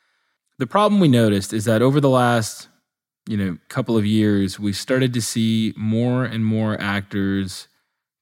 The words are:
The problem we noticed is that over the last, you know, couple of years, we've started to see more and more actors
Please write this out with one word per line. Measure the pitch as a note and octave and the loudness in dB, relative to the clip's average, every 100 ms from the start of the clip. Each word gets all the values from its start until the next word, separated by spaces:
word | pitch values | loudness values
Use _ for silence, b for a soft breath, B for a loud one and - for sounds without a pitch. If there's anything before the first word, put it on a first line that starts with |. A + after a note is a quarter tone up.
| b b b b _ - | b b b b _ -10
The | B2+ | -2
problem | G3 G#3 G#3 | 2 2 4
we | E3+ | 4
noticed | A#2+ A2+ G2+ G2 | 6 4 2 -2
is | A2+ A2 | -4 0
that | A2 | 2
over | B2+ C#3+ | 2 2
the | C#3+ | 2
last, | B2+ A#2+ A#2+ A2 - - _ _ _ _ _ - | 4 2 0 -2 -10 -20 _ _ _ _ _ -8
you | G#2+ | -4
know, | G2 E2 - | -4 -6 -10
couple | - A#2+ A2+ | -6 -2 0
of | G#2 | 2
years, | A2 G#2+ G2+ G2 - | 2 2 2 0 -2
we've | G#2 G2 | -6 -6
started | - C3 C3 B2 | -2 0 0 -2
to | |
see | A2 A#2 A2+ A2+ A2 - | -4 -2 0 0 -2 -4
more | G#2+ A2 A#2+ B2 | -4 0 0 -2
and | B2+ A2+ A2 | -2 -2 -2
more | A2 A2 G#2 | 0 -2 -2
actors | G2+ G2+ G2 G#2 G2 G2 F#2+ - - _ _ _ _ _ | -2 -4 -4 -4 -2 -2 -4 -8 -18 _ _ _ _ _